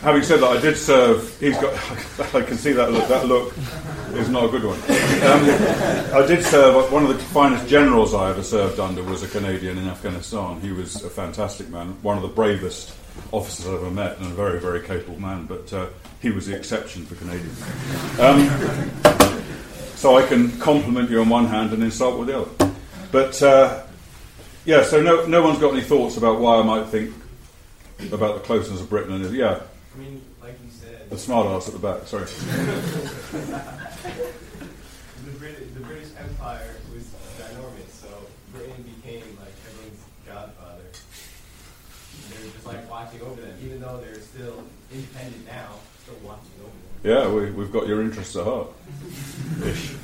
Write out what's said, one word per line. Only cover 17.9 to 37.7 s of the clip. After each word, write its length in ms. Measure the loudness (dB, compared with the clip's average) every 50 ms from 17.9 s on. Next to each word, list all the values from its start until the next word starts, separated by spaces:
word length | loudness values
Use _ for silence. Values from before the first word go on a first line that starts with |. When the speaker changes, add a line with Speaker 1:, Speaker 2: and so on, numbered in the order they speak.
| -8 -8 -8 -8 0 6
Speaker 1:
Um, 280 | 6 8 8 8 6 6 4 0 0 -2 -2 -4 -6 -6 -8 4 4 4 6 6 4 4 4 -4 -8 -10 -12 -14 -14 -16 -14 -14 -14 -14 -12
so 200 | 0 6 8 8 8
I 80 | 8 6
can 240 | 4 4 4 2 0 -2
compliment 500 | 2 4 4 4 4 0 0 0 0 0
you 120 | 2 4
on 80 | 4 4
one 180 | 6 4 4 2
hand 260 | 2 0 -2 -2 0
and 100 | 0 -2
insult 360 | -2 0 0 0 0 0 0
with 80 | -4 -4
the 140 | -4 -4
other. 300 | -6 -6 0 0 0 0 0 -6 -16 -18 -18 -18 -14 0
But, 300 | 2 2 2 2 2 4
uh, 400 | 6 8 10 10 8 8 4 -6 -12 -16 -20 -20 -20 -20 -20 -20 -20 -20 -20 -20 -20 -20 -20 -12 0
yeah, 180 | 6 6 6 6
so 180 | 6 4 4
no, 240 | 6 6 4 4 4
no 160 | 4 4 4
one's 160 | 6 4 4 4
got 140 | 2 2 2
any 80 | 2
thoughts 360 | 0 2 2 2 2 2 -2 0
about 220 | 2 2 2 4
why 200 | 4 4 6 6
I 40 | 6
might 220 | 4 2 0 -2 -2
think 260 | -4 -4 -4 -4 -10 -14 -18 -20 -20 -20 -20 -20 _ -20 -20 -20 -20 -20 -20 -20 -20 -16 -12 -10
about 240 | -4 -2 -2 -2 -2
the 60 | -4
closeness 400 | -4 -2 0 0 0 -2 -8 -10
of 80 | -8 -4
Britain 240 | -4 -4 -4 -4 -6
and, 200 | -6 -6 -6 -2
yeah. 260 | 0 0 0 0 -2 -6 -14 -20 -20 -20 -20 -20
Speaker 2:
I 40 | -18
mean, 220 | -18 -16 -18 -18 -20 -20 -20 -20
like 200 | -20 -20 -20 -20 -20
you 60 | -20
said, 400 | -20 -20 -20 -20 -20 -20 -16 -14
Speaker 1:
The 80 | -14 -12
smart 300 | -8 -2 0 0 0 0
ass 200 | -2 -4 -6 -8
at 60 | -12
the 60 | -8
back, 260 | -6 -6 -6 -6 -10
sorry. 220 | -10 -10 -10 -10 -10
Speaker 2:
<laughs> 40 | -12 -12 -10 -6 -6 -4 -4 -4 -6 -6 -6 -8 -8 -8 -10 -10 -12 -14 -16 -12 -12 -10 -10 -10 -10 -12 -12 -14 -16 -16 -16 -16 -16 -14 -14 -14 -10 -10 -10 -10 -10 -16 -20 -20 -18 -18 -18 -18 -20 -20 -20 -20 -20 -20 -20 -20 -20 -20 -18
The 60 | -18 -16 -16
Brit-, 340 | -16 -18 -18 -18 -18 -18 -16
the 60 | -18
British 280 | -16 -16 -16 -18 -18 -20 -18 -16
Empire 560 | -14 -12 -12 -12 -12 -12 -12 -12 -14 -16 -16 -18 -18 -18 -16
was 100 | -18 -16 -18 -18 -18 -18 -18 -18 -18
ginormous, 520 | -18 -18 -16 -16 -18 -18